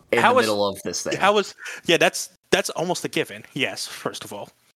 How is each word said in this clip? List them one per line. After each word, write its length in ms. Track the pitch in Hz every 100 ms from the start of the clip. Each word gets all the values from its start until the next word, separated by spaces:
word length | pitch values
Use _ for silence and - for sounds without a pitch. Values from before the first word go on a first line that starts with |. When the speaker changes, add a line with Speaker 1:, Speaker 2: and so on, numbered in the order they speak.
| _
Speaker 1:
in 80 | 117
Speaker 2:
how 100 | 208
Speaker 1:
the 60 | 247
Speaker 2:
was, 80 |
Speaker 1:
middle 240 | 226 104 101
of 120 | 95
this 180 | - 87
thing. 160 | - -
Speaker 2:
how 160 | 190
was, 220 | 208 190 - - - -
yeah, 100 | 165
that's, 320 | 170 - - _ _
that's 180 | 180 196
almost 340 | - 175 170
a 40 | 151
given. 360 | - 131 104 -
Yes, 340 | 147 120 98 -
first 360 | - - -
of 80 | -
all. 180 | 101 - _ _